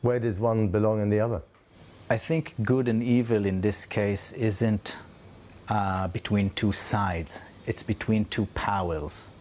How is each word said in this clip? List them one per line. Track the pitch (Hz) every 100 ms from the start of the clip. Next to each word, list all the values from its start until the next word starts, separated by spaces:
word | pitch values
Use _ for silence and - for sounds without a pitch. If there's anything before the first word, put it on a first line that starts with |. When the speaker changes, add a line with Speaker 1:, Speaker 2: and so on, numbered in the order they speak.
Speaker 1:
where | 120 123
does | 117 95
one | 113 113 107
belong | 101 107 110
in | 104
the | 104
other? | 113 117 - _ _ - - - -
Speaker 2:
I | 113
think | - 160 151 -
good | 107 127 123
and | 113
evil | 120 120 117 110 98
in | 95
this | 104 104 -
case | - 104 101 -
isn't, | - 110 98 117 104 - - - - - - - - -
uh, | 107 98 92 92
between | 90 - 104 98
two | - 107
sides. | 95 - 107 101 87 82 - - - -
It's | 113
between | - 104 - 110 104
two | - 101
powers. | - - 101 90 80 73 - - -